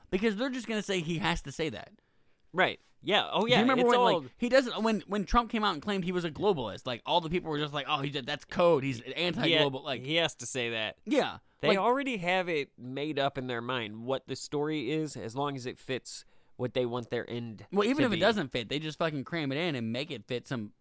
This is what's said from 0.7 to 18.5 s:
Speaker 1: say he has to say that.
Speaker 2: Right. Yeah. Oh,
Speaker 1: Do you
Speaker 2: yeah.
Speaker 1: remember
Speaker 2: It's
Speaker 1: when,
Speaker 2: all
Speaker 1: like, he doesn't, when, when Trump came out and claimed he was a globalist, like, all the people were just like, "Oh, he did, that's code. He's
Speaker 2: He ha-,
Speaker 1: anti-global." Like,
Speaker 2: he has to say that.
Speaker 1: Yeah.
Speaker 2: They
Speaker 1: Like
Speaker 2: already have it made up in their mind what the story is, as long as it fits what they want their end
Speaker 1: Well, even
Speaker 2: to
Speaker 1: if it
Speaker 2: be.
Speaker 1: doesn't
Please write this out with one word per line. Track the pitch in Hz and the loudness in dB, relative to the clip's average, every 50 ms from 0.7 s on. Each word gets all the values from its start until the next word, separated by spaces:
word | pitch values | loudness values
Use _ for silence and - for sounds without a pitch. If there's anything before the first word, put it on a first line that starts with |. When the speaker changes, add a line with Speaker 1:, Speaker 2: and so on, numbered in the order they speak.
| 220 214 | -4 -4
Speaker 1:
say | - - 190 180 | -2 -2 -2 -2
he | 151 165 170 151 | 0 -2 -2 0
has | - 165 170 - - | 0 0 0 0 -2
to | 143 | -6
say | - - 160 147 | -6 -4 -4 -4
that. | 107 85 - - - _ _ _ _ _ _ _ _ _ _ _ | -6 -8 -12 -16 -20 _ _ _ _ _ _ _ _ _ _ _
Speaker 2:
Right. | - 175 180 120 80 - _ _ _ _ - | 0 2 2 2 2 -2 _ _ _ _ -2
Yeah. | 151 208 185 101 - | 2 2 2 2 2
Oh, | 123 170 | 0 2
Speaker 1:
Do | 220 | 2
you | 233 247 | 4 4
Speaker 2:
yeah. | 220 | 6
Speaker 1:
remember | 233 269 262 247 247 | 6 6 6 6 6
Speaker 2:
It's | 240 | 6
Speaker 1:
when, | 247 247 | 6 6
Speaker 2:
all | 247 226 190 165 | 6 6 4 2
Speaker 1:
like, | 131 120 - | 0 -6 -6
he | - 240 233 | -4 0 4
doesn't, | 247 277 262 226 156 190 | 6 4 4 4 0 0
when, | 220 226 220 185 - | 2 2 2 0 -2
when | - 202 208 175 | -2 -4 -4 0
Trump | - 220 240 233 220 | 2 2 2 2 2
came | - 220 214 | 0 0 0
out | 202 175 | 0 -2
and | 143 | -2
claimed | - 208 202 190 170 | -2 -2 -2 -2 -2
he | 185 | -2
was | 180 180 170 | -2 -2 -2
a | 165 | -4
globalist, | 135 - 175 214 180 139 117 101 - - - | -2 0 2 2 2 2 0 -6 -6 -6 -6
like, | 131 120 - - | -6 -6 -4 -2
all | 139 160 175 | 0 2 2
the | 160 151 | 2 2
people | 175 175 - 160 | -2 -2 -2 -2
were | 151 147 | -2 -2
just | 151 143 147 | -2 -2 -4
like, | 147 131 | -4 -2
"Oh, | 135 151 139 | -2 -2 -2
he | 139 147 | -2 -2
did, | 143 143 120 | -4 -4 -6
that's | 139 147 139 - | -6 -6 -8 -8
code. | - - - 175 170 165 135 131 | -4 2 4 6 6 6 6 4
He's | 139 123 | 0 -4
Speaker 2:
He | 113 113 127 | -4 -6 -8
ha-, | 123 | -4
Speaker 1:
anti-global." | 147 175 175 175 226 233 165 165 156 147 139 135 131 - | -2 -2 0 0 2 2 4 6 6 4 4 2 -2 -6
Like, | 147 131 117 127 | -6 -6 -6 -4
Speaker 2:
he | 143 160 | -2 0
has | 170 165 - - | 2 2 0 -2
to | - 127 | -4 -6
say | - - 127 120 117 | -4 -2 -2 -2 -2
that. | 117 110 107 98 - _ - | -2 -2 -2 -4 -6 _ -4
Speaker 1:
Yeah. | 214 302 254 160 113 - - _ _ _ _ | 0 2 2 2 2 -2 -8 _ _ _ _
Speaker 2:
They | - - | 2 2
Speaker 1:
Like | 202 190 | 4 4
Speaker 2:
already | 190 233 254 277 277 269 240 | 4 2 2 2 0 -2 -4
have | 190 170 175 185 185 180 180 | -2 0 0 2 2 2 0
it | 165 147 135 - _ | 0 -2 -2 -4 _
made | - 120 127 131 139 147 156 143 | -14 -12 -8 -6 -4 -4 -2 0
up | 139 139 139 - | 0 0 0 0
in | 135 127 | -2 -4
their | 127 123 117 | -4 -4 -4
mind | 117 123 131 123 110 104 107 113 117 | -2 -2 -2 -2 -4 -4 -8 -8 -4
what | 127 131 131 - | -4 -4 -4 -4
the | - 131 | -6 -8
story | - - - 151 143 147 156 156 151 117 123 | -6 -6 -4 -2 -2 0 0 -2 -2 -2 -2
is, | 156 156 156 143 - | 0 0 -2 -2 -4
as | 120 92 113 110 | -6 -8 -6 -4
long | 139 143 143 139 | -4 -2 -2 -4
as | 131 120 | -6 -8
it | 127 - - | -8 -10 -10
fits | - - 131 117 - - - - - _ _ - _ _ - | -8 -6 -6 -6 -6 -8 -10 -10 -12 _ _ -20 _ _ -8
what | - 123 117 - | -6 -6 -2 0
they | 127 123 | 0 0
want | 117 120 123 113 - | 0 0 -4 -4 -4
their | 120 117 - - | -4 -4 -4 -4
end | 117 120 120 113 104 - - - | -6 -8 -8 -8 -10 -14 -10 -2
Speaker 1:
Well, | - 202 208 | 0 2 2
even | 233 277 | 4 4
Speaker 2:
to | 302 277 | 2 2
Speaker 1:
if | 226 196 | 2 2
it | |
Speaker 2:
be. | 165 | 4
Speaker 1:
doesn't | 185 226 220 208 151 120 | 4 4 4 2 0 -2